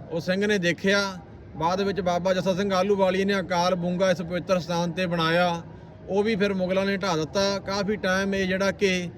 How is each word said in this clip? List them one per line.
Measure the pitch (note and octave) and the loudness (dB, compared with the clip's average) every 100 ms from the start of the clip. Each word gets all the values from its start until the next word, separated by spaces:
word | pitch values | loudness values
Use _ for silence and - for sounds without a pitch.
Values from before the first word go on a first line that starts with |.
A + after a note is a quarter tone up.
| - | -8
ਉਹ | E3 | -6
ਸਿੰਘ | F3+ F#3 G#3 | -2 0 2
ਨੇ | G#3 | 2
ਦੇਖਿਆ। | E3+ D#3+ F#3+ G3+ G3 F3+ - - - - | 2 0 2 2 0 -6 -14 -18 -14 -2
ਬਾਅਦ | E3 F#3+ | 0 0
ਵਿੱਚ | G3 F#3+ | 0 0
ਬਾਬਾ | F3+ F3 F#3 | 0 2 2
ਜੱਸਾ | F#3 F3+ | 0 0
ਸਿੰਘ | F3+ G3+ | 0 0
ਆਹਲੂਵਾਲੀਏ | F#3 G3 G3+ F#3 F#3 | 2 2 4 2 2
ਨੇ | G3 G3 | 0 0
ਅਕਾਲ | E3+ F3 F3+ | 0 0 2
ਬੂੰਗਾ | F3+ F3 F3+ F#3+ | 0 -2 0 2
ਇਸ | F3+ | 0
ਪਵਿੱਤਰ | E3 F3 D#3+ F#3 | -2 -4 0 0
ਸਥਾਨ | E3 E3+ F3 | 0 -2 -2
'ਤੇ | E3 F#3 | -2 -2
ਬਣਾਇਆ, | E3+ D#3+ E3+ F3+ E3+ E3 - - - - | 0 2 4 2 0 -6 -16 -18 -16 -4
ਉਹ | F#3+ | 0
ਵੀ | G#3 G#3+ | 2 2
ਫਿਰ | G3+ | 0
ਮੁਗਲਾਂ | G3 F3+ F#3+ G3 | 0 0 0 0
ਨੇ | G3 | 0
ਢਾਹ | F#3+ D#3+ | 0 0
ਦਿੱਤਾ। | D3+ G3+ G3 G3 | 0 0 0 0
ਕਾਫੀ | F#3 G3+ G3 G#3 | -4 -2 0 0
ਟਾਈਮ | G3 F#3 G3 | 0 0 0
ਇਹ | G3 F#3 | 0 0
ਜਿਹੜਾ | F#3 G3 | 0 0
ਕਿ | - G3 F#3 F3 | 2 2 2 -4